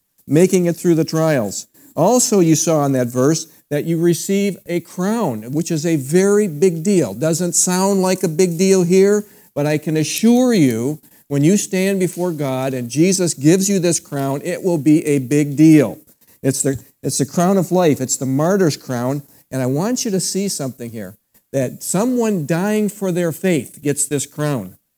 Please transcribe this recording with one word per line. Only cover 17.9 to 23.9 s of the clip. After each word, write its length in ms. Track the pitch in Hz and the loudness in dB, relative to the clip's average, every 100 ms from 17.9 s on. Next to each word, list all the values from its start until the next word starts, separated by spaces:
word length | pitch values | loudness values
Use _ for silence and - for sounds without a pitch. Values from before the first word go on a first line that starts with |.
| 131 | 0
It's 160 | 131 - | -4 -4
the 80 | 131 | -2
martyr's 500 | 135 160 202 175 - | -2 0 2 0 -2
crown. 460 | - 123 127 143 - - _ | -8 -6 -4 -6 -10 -20 _
And 120 | 131 | -6
I 40 | 127 | -2
want 380 | 139 202 254 | -2 -2 -4
you 60 | 240 | -4
to 100 | 190 | -4
see 280 | - 190 196 | -4 -4 -6
something 420 | - 131 - 117 | -6 -10 -10 -12
here, 240 | 110 92 101 _ _ _ | -12 -14 -16 _ _ _
that 320 | 135 123 - | -4 -4 -6
someone 640 | - 175 240 247 220 196 | -4 -2 0 0 0 -2
dying 460 | 143 165 202 214 208 | -2 -2 0 -2 -2
for 200 | - 190 | -4 -6
their 220 | 175 170 | -2 -4
faith 460 | - 196 160 - - | -2 -2 -2 -4 -8
gets 240 | 147 | -6